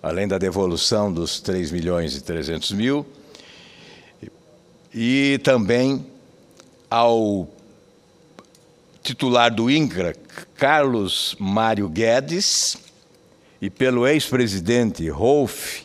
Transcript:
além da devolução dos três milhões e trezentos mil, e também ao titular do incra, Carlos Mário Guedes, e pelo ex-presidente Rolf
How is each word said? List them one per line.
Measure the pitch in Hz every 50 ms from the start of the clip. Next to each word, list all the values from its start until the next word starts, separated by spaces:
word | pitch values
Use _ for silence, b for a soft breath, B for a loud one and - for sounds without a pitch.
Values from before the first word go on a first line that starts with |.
além | - 78 80 90 101 101
da | 95
devolução | 95 92 92 85 98 98 90 85 80 - - 117 107 104 101
dos | 90 82 85 80 - -
três | - - 95 92 87 76 78
milhões | 87 82 87 87 87 85 76 67
e | 69
trezentos | 67 - 85 82 73 69 82 80 - -
mil, | 101 101 110 127 139 147 143 - B B B B B B B B B B B B B B B B B B B B B B - - _ - _ _ - - _ _ _ _ _ _ -
e | 113 113 117 127 139 139 139 139 135 139
também | - 131 123 107 92 117 123 127 135 139 131 - - - - - - - - - _ _ - - - _ _ _ _
ao | 113 117 117 117 117 113 110 107 101 98 87 - - - - - - - - _ _ _ _ _ _ _ _ _ _ - - _ _ - _ _ _ _ _ _ _ - _
titular | - 131 - - 127 120 123 117 120 113
do | 104 113 120
incra, | 139 156 156 120 82 92 92 85 80 - - - - - - _ _
Carlos | - - 135 151 156 147 135 123 113 101 90 - - - - - -
Mário | 101 95 98 107 113 113 113 104 101 92
Guedes, | 78 92 113 113 117 127 139 147 165 185 208 - - - - - - - - - _ _ _ _ _ _ _ _ _ b b b b b -
e | 98
pelo | - - 131 131 127 120 120
ex-presidente | 135 151 156 135 - 127 127 123 110 98 98 85 90 120 120 120 110 - - 85 80
Rolf | 71 71 101 120 143 147 139 107 - - - - - - -